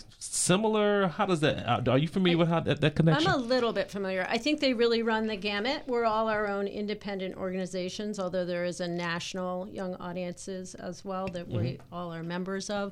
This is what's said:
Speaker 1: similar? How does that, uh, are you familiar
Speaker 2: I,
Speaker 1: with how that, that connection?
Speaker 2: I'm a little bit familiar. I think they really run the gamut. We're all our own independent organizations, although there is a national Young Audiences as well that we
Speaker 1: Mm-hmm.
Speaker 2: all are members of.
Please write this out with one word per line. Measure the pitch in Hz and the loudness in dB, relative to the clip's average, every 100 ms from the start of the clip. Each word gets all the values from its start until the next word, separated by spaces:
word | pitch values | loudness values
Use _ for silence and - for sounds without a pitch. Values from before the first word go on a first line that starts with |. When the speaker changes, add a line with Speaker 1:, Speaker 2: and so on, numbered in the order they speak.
| - - | -10 -16
Speaker 1:
similar? | - - - 185 220 214 208 202 190 | -6 -2 2 4 4 4 4 4 2
How | 151 196 | 0 0
does | 170 | 2
that, | 147 92 101 | 2 2 0
uh, | 117 120 | 2 4
are | 131 | 4
you | 160 | 4
familiar | 196 180 165 | 2 4 6
Speaker 2:
I, | |
Speaker 1:
with | 170 | 4
how | 165 | 2
that, | - 139 | 2 2
that | 151 - | 2 6
connection? | 160 269 349 | 6 6 4
Speaker 2:
I'm | 320 | 2
a | |
little | 233 254 233 | 2 2 2
bit | 196 - | 0 -2
familiar. | 202 190 190 180 | -4 -2 -2 -2
I | 233 | 0
think | 285 294 | 2 2
they | 277 | 2
really | 226 233 233 | 4 4 4
run | 226 220 220 | 2 2 0
the | 208 | -2
gamut. | 208 202 233 294 - | -2 -2 -2 -2 -2
We're | 233 226 | 0 2
all | 220 220 | 2 2
our | 214 208 | 2 0
own | 202 202 | 0 -2
independent | 208 208 208 - 190 185 - | -4 -4 -4 -4 -4 -4 -4
organizations, | 185 185 180 185 180 - 208 202 | -4 -2 -4 -4 -4 -4 -6 -4
although | 180 185 180 | -2 -2 -2
there | 175 175 | -2 -2
is | 175 | -2
a | 180 | -4
national | 170 175 170 - 190 185 180 196 | -2 -2 -4 -4 -6 -4 -4 -6
Young | 208 185 185 | -8 -6 -6
Audiences | 180 180 180 175 - 185 185 - | -8 -6 -6 -8 -10 -10 -10 -10
as | 190 175 202 | -10 -10 -8
well | 185 190 | -6 -4
that | 180 170 | -6 -4
we | 117 | -2
Speaker 1:
Mm-hmm. | 117 - - | -2 -4 -10
Speaker 2:
all | 175 175 | -10 -8
are | 165 | -8
members | 165 175 185 196 190 | -6 -4 -4 -4 -4
of. | 202 202 | -4 -4